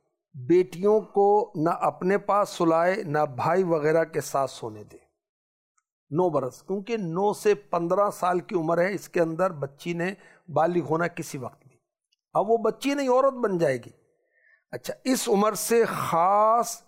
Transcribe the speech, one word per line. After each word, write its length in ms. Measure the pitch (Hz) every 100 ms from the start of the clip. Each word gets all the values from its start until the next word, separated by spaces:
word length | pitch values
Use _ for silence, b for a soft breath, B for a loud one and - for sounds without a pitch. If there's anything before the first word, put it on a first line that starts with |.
| _ _ _
بیٹیوں 680 | 143 123 180 180 170 202 214
کو 500 | - 202 202 208 - -
نہ 140 | 165
اپنے 480 | - 151 143 180 202
پاس 320 | 202 202 202
سلائے، 460 | - 165 165 175 196
نہ 160 | 151 147 147 127
بھائی 280 | 156 180
وغیرہ 400 | 180 165 151 165
کے 180 | 160 156
ساتھ 300 | - 139 131
سونے 320 | - 117 107
دے۔" 140 | 107 - _ _ _ _ _ _ _ _ _ _ -
نو 180 | 147 180
برس، 340 | 147 127 -
کیونکہ 340 | - 196 196 226
نو 360 | 170 170 208
سے 220 | 190 214 202
پندرہ 540 | - 175 170 190 202
سال 300 | - 180 180
کی 160 | - 170
عمر 220 | 160 170
ہے، 160 | 185
اس 160 | 185 -
کے 100 | 180
اندر 320 | 165 160 190
بچی 420 | 151 143 - 175
نے 200 | 170 180 196 b b -
بالغ 300 | 143 165 175 139
ہونا 180 | 160 170
کسی 300 | - 156 143
وقت 300 | 117 - _
بھی۔ 100 | _ _ _ _ _ _
اب 160 | - 196
وہ 80 | 226
بچی 360 | 220 208 269
نہیں، 160 | 285 262
عورت 240 | 247 269
بن 240 | 247 220 180
جائے 200 | 156 127
گی۔ 120 | - - _ _ _ _ _ _ _
اچھا، 220 | - - -
اس 260 | 262 262 240
عمر 240 | 202 214
سے 300 | 196 - 233 220
خاص 1000 | 156 - 165 180 208 220 233 220 -